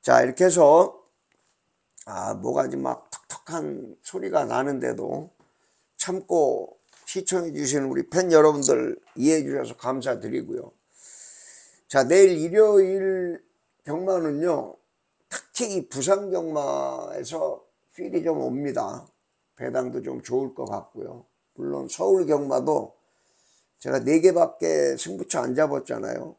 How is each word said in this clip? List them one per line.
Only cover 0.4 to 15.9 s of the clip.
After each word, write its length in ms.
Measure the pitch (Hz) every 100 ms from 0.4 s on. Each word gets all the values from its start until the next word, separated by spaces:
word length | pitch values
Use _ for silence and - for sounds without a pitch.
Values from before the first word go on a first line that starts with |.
해서, 580 | 185 175 147 156 175 - _ _ _ _ _ _ _ _ _ -
아, 300 | - 98 98
뭐가지 420 | 107 123 139 135 139
막 340 | 131 123 _
턱턱한 840 | - _ - - 226 151 135 131 -
소리가 420 | - 185 190 151
나는데도 880 | 127 120 135 135 127 120 - - 160 _ _ _ _ _ _ _
참고 840 | - 185 - 170 143 120 - _ _ _ -
시청해 480 | 190 - 185 170
주시는 320 | 147 143 143 135
우리 240 | 135 -
팬 200 | 165 185
여러분들 680 | 160 151 147 139 123 123 - _ -
이해해 260 | 135 160
주셔서 360 | 139 139 123 120
감사드리고요. 920 | 127 131 127 120 113 131 - - - _ _ _ - - - - - - - _ _
자, 160 | 139
내일 320 | 131 175 196 170
일요일 1040 | 165 196 214 208 190 190 190 185 180 170 _ _ _ _
경마는요, 920 | - 156 185 190 160 143 175 151 113 - _ _ _ _ _
특히 460 | - _ - 233 190
이 120 |
부산 420 | 131